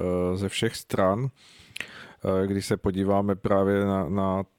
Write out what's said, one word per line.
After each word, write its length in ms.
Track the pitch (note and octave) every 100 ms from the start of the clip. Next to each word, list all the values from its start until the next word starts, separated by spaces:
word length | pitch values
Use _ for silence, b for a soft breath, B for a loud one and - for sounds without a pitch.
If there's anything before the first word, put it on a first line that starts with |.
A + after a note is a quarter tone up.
| F2+ F2+ F2+ F#2
ze 120 | G2
všech 280 | - A2+ -
stran, 520 | - G#2 F#2+ G2+ C3+
eh, 1160 | _ - - - - - - - - F#2+ F#2+ G2
když 200 | G2 -
se 100 | G#2
podíváme 580 | G2+ F#2+ G2 G2 G2+
právě 500 | F#2+ G#2 G2 G2 G2+
na, 240 | G2+ G2 D#2+
na 340 | G2 F#2+ F#2+ F#2+